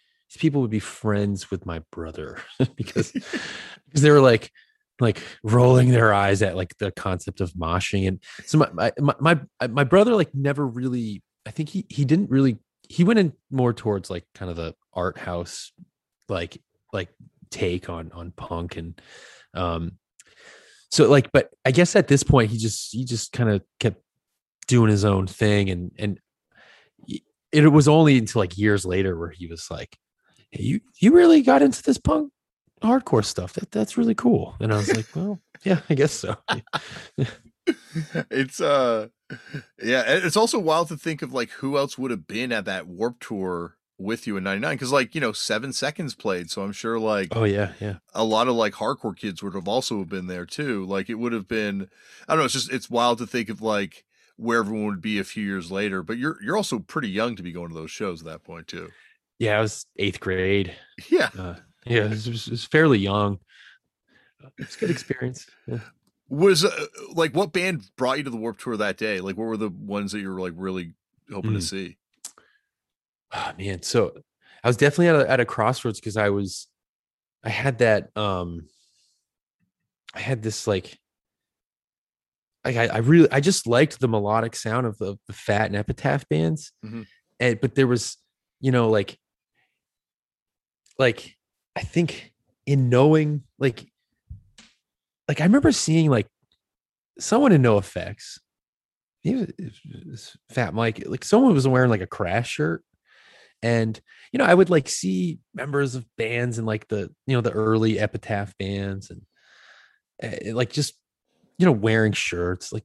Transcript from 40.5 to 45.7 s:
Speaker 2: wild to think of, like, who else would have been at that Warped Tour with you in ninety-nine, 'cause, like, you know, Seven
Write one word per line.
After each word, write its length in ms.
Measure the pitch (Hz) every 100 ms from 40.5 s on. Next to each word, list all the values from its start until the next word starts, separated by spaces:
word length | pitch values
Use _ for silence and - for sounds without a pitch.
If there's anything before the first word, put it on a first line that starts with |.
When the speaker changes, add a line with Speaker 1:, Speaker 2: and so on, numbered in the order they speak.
| 233
Speaker 2:
wild 300 | 160 160 165
to 80 | 156
think 260 | 170 151
of, 100 | 135
like, 180 | 127 117
who 260 | - 135 143
else 200 | 139 -
would 120 | 131
have 160 | 107 78
been 260 | 107 123
at 120 | 110 98
that 200 | 95 82
Warped 360 | 90 117 120
Tour 540 | - 104 92 85 85 _ _ -
with 280 | 95 117 -
you 100 | 98
in 80 |
ninety-nine, 340 | 95 98 147 139
'cause, 140 | 127
like, 220 | 139 123
you 60 | 156
know, 120 | 120
Seven 400 | 104 - 110 131